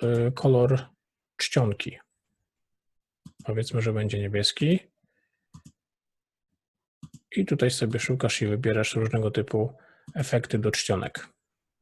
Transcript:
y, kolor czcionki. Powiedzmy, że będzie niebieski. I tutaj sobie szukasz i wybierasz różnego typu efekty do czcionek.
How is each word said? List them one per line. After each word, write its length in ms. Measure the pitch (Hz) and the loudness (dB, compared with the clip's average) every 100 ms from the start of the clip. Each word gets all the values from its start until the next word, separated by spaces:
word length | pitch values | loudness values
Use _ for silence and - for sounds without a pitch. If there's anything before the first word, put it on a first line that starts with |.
| 120 117 120 | 0 2 2
y, 40 | |
kolor 560 | 131 139 123 123 131 - _ _ _ _ - | 2 4 6 6 2 -2 _ _ _ _ -8
czcionki. 640 | - 143 113 101 - - _ _ _ _ _ _ _ _ _ _ _ _ - - | -2 2 2 0 -6 -10 _ _ _ _ _ _ _ _ _ _ _ _ -20 -14
Powiedzmy, 380 | - 110 117 117 | -6 -4 -2 -2
że 120 | 113 | 0
będzie 260 | 107 107 104 | 0 0 -2
niebieski. 600 | 101 101 104 - 147 185 - _ _ _ _ _ _ - - - _ _ _ _ _ _ _ _ _ _ _ _ - - _ | -2 0 0 2 2 2 0 _ _ _ _ _ _ -20 -20 -20 _ _ _ _ _ _ _ _ _ _ _ _ -20 -20 _
I 140 | - 190 | -4 0
tutaj 260 | 139 123 | 2 2
sobie 280 | - 113 117 | 0 -2 -2
szukasz 420 | - 131 117 - | -2 -2 -2 0
i 60 | 107 | 0
wybierasz 480 | 104 117 107 110 113 | 0 0 0 0 -2
różnego 360 | 110 117 107 | -2 0 0
typu 420 | 107 104 107 113 - - _ - - | -2 -2 0 -2 -4 -20 _ -10 -6
efekty 440 | 131 120 - - | -2 -2 0 -2
do 120 | 107 | 0
czcionek. 580 | - - 95 - - - _ _ _ _ _ | -2 0 -2 -4 -8 -16 _ _ _ _ _